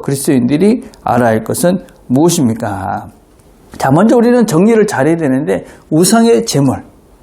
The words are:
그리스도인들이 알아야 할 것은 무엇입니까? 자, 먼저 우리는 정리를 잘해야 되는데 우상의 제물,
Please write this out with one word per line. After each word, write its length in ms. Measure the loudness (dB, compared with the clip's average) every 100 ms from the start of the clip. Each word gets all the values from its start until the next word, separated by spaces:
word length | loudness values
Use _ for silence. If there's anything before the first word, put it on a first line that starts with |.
그리스도인들이 800 | -4 -4 0 0 0 0 2 0 -4 -10
알아야 260 | -4 0 0
할 140 | 0
것은 340 | -4 -2 -2 -2 -6 -16 -4
무엇입니까? 1000 | 0 2 2 -2 -2 -6 -8 -8 -10 -12 -20 _ _ _ _ -20 -6
자, 120 | 0
먼저 240 | 2 4 4
우리는 280 | 4 2
정리를 420 | 2 2 2 2 0
잘해야 300 | 0 -2 0
되는데 480 | -2 -2 -2 -6 -8 -18 -4
우상의 540 | 0 2 4 4 2
제물, 380 | 0 0 0 -2 -8 -20 _ _